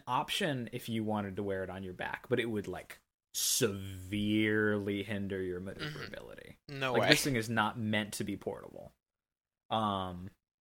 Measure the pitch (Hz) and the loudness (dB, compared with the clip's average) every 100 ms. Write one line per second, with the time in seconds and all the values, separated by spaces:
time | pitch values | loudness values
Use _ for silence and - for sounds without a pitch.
0 | - 127 156 - 190 131 117 120 - 113 | 0 0 0 0 0 0 -4 -6 -2 0
1 | 107 107 101 95 101 95 92 92 95 90 | 2 0 0 -2 -2 -2 -2 -6 -8 -6
2 | - - - 123 117 107 95 85 - - | -6 -6 0 2 2 0 -2 -6 -10 -16
3 | _ _ _ - - - 113 98 98 95 | _ _ _ -2 2 4 4 2 -6 -10
4 | 92 104 104 107 107 107 107 104 101 101 | -4 0 4 4 6 6 4 4 2 0
5 | 98 101 98 95 92 90 95 - 151 151 | -2 -2 -2 -2 -2 -4 -6 -8 -8 -8
6 | 113 110 58 - - - - 139 131 123 | -8 -10 -12 -14 -16 -18 -12 -4 2 4
7 | 98 - 151 123 110 113 107 120 107 104 | 6 6 4 0 2 2 2 2 0 2
8 | 107 - 104 98 - 90 - - - _ | 0 -4 -4 -4 -6 -8 -10 -16 -18 _
9 | _ _ _ _ _ _ - 110 107 98 | _ _ _ _ _ _ -4 0 2 0
10 | 92 90 92 - _ _ | -2 -6 -10 -14 _ _